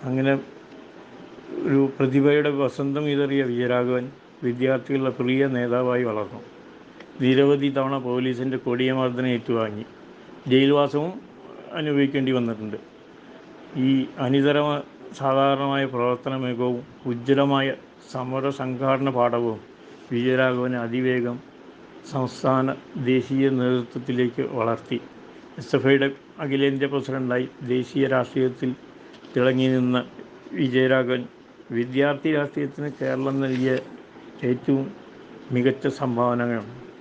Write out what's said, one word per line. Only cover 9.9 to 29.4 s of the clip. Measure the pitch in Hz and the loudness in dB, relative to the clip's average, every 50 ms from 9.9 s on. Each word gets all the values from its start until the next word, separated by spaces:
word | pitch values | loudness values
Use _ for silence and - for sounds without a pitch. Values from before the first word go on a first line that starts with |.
| - - - - - - - - - - - | -16 -20 -20 -20 -20 -20 -20 -20 -20 -14 -2
ജയിൽവാസവും | - 123 131 135 139 143 143 143 139 139 147 151 175 185 240 - - - - - - - - - - - | 4 4 6 6 6 6 4 4 2 0 -2 -2 -4 -6 -10 -16 -18 -20 -20 -20 -20 -18 -18 -18 -12 -8
അനുഭവിക്കേണ്ടി | 170 156 151 143 139 139 135 139 139 135 135 | -6 -4 0 2 4 2 4 2 0 0 0
വന്നിട്ടുണ്ട്. | 131 127 120 117 113 107 107 107 101 - - - - - - - - - - - - - - - - - - - - | 0 0 0 -2 -4 -6 -8 -10 -10 -12 -14 -18 -20 -20 -20 -20 -20 -20 -20 -20 -20 -20 -20 -20 -20 -20 -20 -12 -4
ഈ | 143 127 131 135 135 135 147 - - | -2 2 2 2 2 0 -2 -6 -4
അനിതര | 139 123 135 139 139 147 147 147 147 147 147 143 143 - - - - - - | -2 2 2 4 4 4 4 2 2 0 -2 -4 -6 -10 -18 -20 -20 -18 -12
സാധാരണമായ | - 135 135 135 135 139 139 139 135 139 139 139 139 139 | -4 -2 2 2 4 4 4 2 2 0 -2 -2 -2 -2
പ്രവർത്തന | 135 131 123 120 123 123 123 - 135 135 | -2 -2 -2 0 0 0 -2 -4 -6 -4
മികവും | 131 131 123 123 117 123 127 123 120 139 - - - - | -4 -4 -4 -2 -2 0 -2 -2 -4 -6 -12 -20 -10 -6
ഉജ്ജ്വലമായ | 135 120 120 120 131 139 139 139 139 139 139 135 135 135 - - - - - - - | -6 -6 -4 0 2 4 4 4 4 4 2 2 0 -2 -6 -10 -20 -20 -20 -20 -12
സമര | - 131 123 127 131 135 131 139 | -10 -8 -6 -4 -4 -2 -2 -4
സംഘാടന | 135 - 131 127 127 120 135 135 135 131 135 139 | -4 -4 -6 -6 -4 -2 0 2 2 2 2 0
പാഠവും | 127 123 120 120 117 120 120 117 110 104 - - - - - - - - - | 2 2 2 2 2 0 0 -2 -4 -6 -10 -18 -20 -20 -20 -20 -20 -20 -10
വിജയരാഘവനെ | - - 120 120 127 127 127 131 127 127 123 123 127 127 | -4 -4 0 2 2 4 4 4 2 2 0 -2 -2 -2
അതിവേഗം | 123 117 113 117 127 127 127 127 127 120 120 120 123 - - - - - - - - - - - - - | -4 -4 -4 -2 -2 0 0 0 0 0 -2 -4 -6 -12 -18 -20 -20 -20 -20 -20 -20 -20 -20 -20 -20 -18
സംസ്ഥാന | - - 135 131 123 - - - 135 131 131 131 135 135 - - - - 175 131 | -8 -4 -4 -4 -4 -6 -2 0 2 2 2 2 0 -2 -6 -10 -12 -8 -4 0
ദേശീയ | 120 127 131 123 123 135 135 135 139 | 2 2 2 2 0 0 2 2 2
നേതൃത്വത്തിലേക്ക് | 135 127 123 123 127 127 120 117 - 127 120 - 123 123 127 120 120 - 135 - | 2 2 2 2 2 0 0 -4 -10 -10 -6 -4 0 0 0 0 0 -4 -4 -4
വളർത്തി. | - 127 110 117 117 113 - - 127 120 - - - - - - - - - - - | -2 -2 0 0 0 -2 -4 -6 -6 -6 -6 -10 -20 -20 -20 -20 -20 -20 -20 -18 -16
എസ് | - 131 - - | -16 -8 0 0
എഫ് | 135 - | 2 4
ഐയുടെ | 131 139 139 139 139 139 - - - - - | 6 4 6 4 0 -2 -6 -16 -20 -12 -8
അഖിലേന്ത്യാ | 156 143 139 139 139 139 135 135 139 143 | -6 -2 0 2 2 2 2 0 -2 -2
പ്രസിഡന്റായി | 143 139 131 - 131 135 131 123 123 127 127 131 - - 147 | -2 -4 -4 -4 -4 -4 -2 0 0 -2 -2 -4 -8 -12 -4
ദേശീയ | 120 123 127 123 - - 139 135 | -2 -2 -2 -2 -2 0 0 2
രാഷ്ട്രീയത്തിൽ | 131 131 127 123 - - 139 131 127 123 127 - 127 127 - - - - - - - - - - - | 2 2 0 0 0 0 0 0 0 0 -2 -4 -4 -4 -6 -12 -20 -20 -20 -20 -20 -20 -20 -20 -4
തിളങ്ങി | - 135 | 0 2